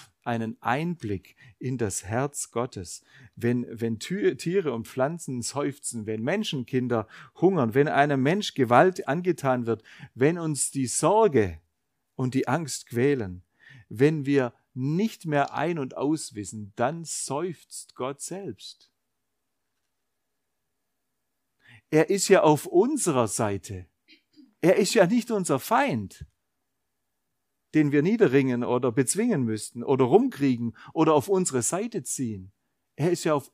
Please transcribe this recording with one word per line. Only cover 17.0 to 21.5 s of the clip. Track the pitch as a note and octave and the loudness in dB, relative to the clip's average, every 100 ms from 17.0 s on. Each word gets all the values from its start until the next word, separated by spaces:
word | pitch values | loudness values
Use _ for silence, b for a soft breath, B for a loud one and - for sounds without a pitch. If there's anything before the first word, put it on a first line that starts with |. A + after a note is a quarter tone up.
seufzt | D#3+ - - C3+ F3+ D#3 _ - - - | -10 -10 -6 -6 -6 -10 _ -20 -16 -10
Gott | B2+ C#3+ | -10 -8
selbst. | - F#3+ F#3+ G2+ - - _ _ _ _ _ _ _ _ _ _ _ _ _ _ _ _ _ _ _ _ _ _ _ _ _ _ _ | -12 -12 -12 -14 -16 -20 _ _ _ _ _ _ _ _ _ _ _ _ _ _ _ _ _ _ _ _ _ _ _ _ _ _ _